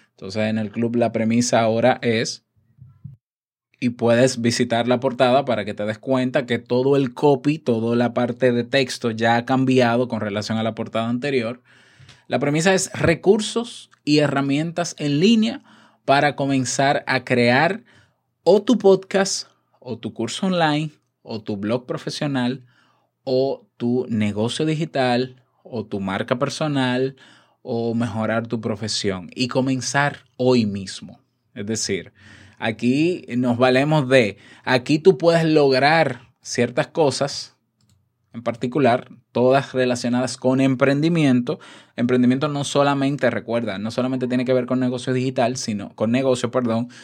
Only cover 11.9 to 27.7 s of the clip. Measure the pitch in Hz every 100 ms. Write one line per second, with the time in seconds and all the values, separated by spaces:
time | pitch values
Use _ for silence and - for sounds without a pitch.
11.9 | _ - - - 127 143 156 185 190 -
12.9 | - 151 160 180 214 - 233 233 - -
13.9 | _ - 147 147 139 139 139 165 165 165
14.9 | - 147 143 202 226 226 277 _ - _
15.9 | _ - 139 147 139 139 135 123 - 139
16.9 | 143 - 131 127 123 120 127 165 214 -
17.9 | _ _ _ _ _ 170 208 214 214 196
18.9 | 190 - 190 190 - - _ _ _ 120
19.9 | 110 110 - 113 - 190 180 156 147 156
20.9 | _ _ _ - 110 - 101 104 123 -
21.9 | 156 160 - 151 135 123 131 - _ _
22.9 | _ _ _ 135 127 135 135 _ - 120
23.9 | 123 - 110 107 101 117 - 156 156 160
24.9 | 143 123 120 131 - _ _ - 117 104
25.9 | 101 95 98 104 123 139 - 156 139 127
26.9 | 127 135 135 - _ _ _ -